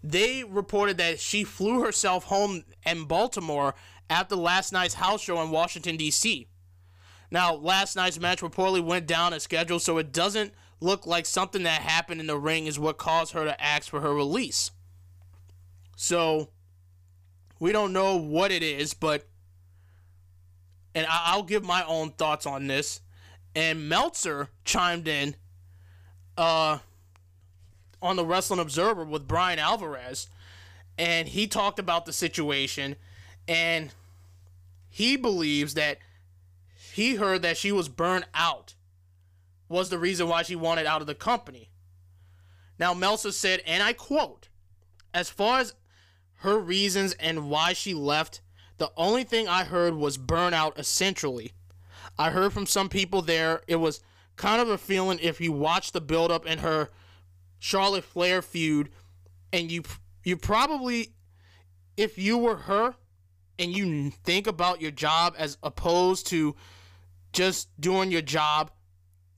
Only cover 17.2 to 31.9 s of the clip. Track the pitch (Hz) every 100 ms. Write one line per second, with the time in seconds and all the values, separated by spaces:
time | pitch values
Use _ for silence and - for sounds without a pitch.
17.2 | - - - - 165 214 202 185 196 185
18.2 | 156 151 196 180 160 139 151 - 160 147
19.2 | - - - - - - - - - -
20.2 | - - - - - - - 160 160 165
21.2 | 170 190 180 208 185 180 165 165 156 -
22.2 | 156 151 151 135 139 135 143 - - -
23.2 | - - - 156 160 160 151 180 311 -
24.2 | 175 143 143 - - - 175 170 160 147
25.2 | 143 143 - - - - - - - -
26.2 | - - 165 160 156 147 - - - -
27.2 | _ _ - - - - - - 180 185
28.2 | 165 180 185 190 160 143 214 208 156 151
29.2 | 139 160 180 165 156 - 170 135 123 135
30.2 | - - - - - - - - 170 165
31.2 | 151 180 214 226 202 202 185